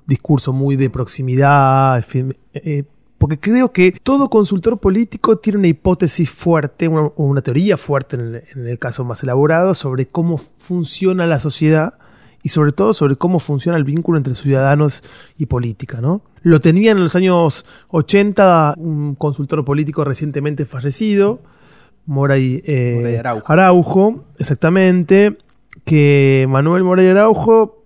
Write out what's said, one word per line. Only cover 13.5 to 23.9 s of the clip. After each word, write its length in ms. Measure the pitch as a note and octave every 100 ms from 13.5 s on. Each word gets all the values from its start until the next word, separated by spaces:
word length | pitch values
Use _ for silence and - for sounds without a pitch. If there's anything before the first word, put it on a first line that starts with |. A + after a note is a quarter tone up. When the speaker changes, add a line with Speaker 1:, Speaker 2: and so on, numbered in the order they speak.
| C#3+ E3+ E3+
Speaker 1:
el 60 |
vínculo 340 | C#3 D#3 E3+ E3
entre 160 | C3+
ciudadanos 720 | B2 C#3+ C3+ C3+ C#3+ D3+ - - - - -
y 80 | C#3+
política, 540 | B2 A#2+ G#2+ C3+ A#2+
¿no? 200 | B2+ G3 - _
Lo 180 | F3 D#3+
tenía 300 | D#3+ E3+ A3
en 120 | G3+
los 120 | E3+ F3+
años 500 | F#3 F3+ D#3+ - - - _
ochenta 840 | E3+ C#3+ G3+ G#3 G3 F#3+ E3+ D3+ D3
un 380 | E3 D3+ D3 C3+
consultor 500 | D3+ C#3 C#3 D#3 C3+
político 400 | C#3+ D#3 D3+ C#3+
recientemente 600 | C3 D3+ C#3 D3 C#3+ C#3+
fallecido, 760 | B2+ C3+ C3+ A3 G3+ G3+ B3 - _ _ _ _ _ -
Moray, 560 | C#3 C#3 C#3 C3 B2+
eh, 300 | - C#3 B2 A#2+
Speaker 2:
Moray 200 | A#2+ A#2
Araujo. 340 | A#2+ A2+ -
Speaker 1:
Araujo, 760 | D#3 F#3+ F3+ D#3+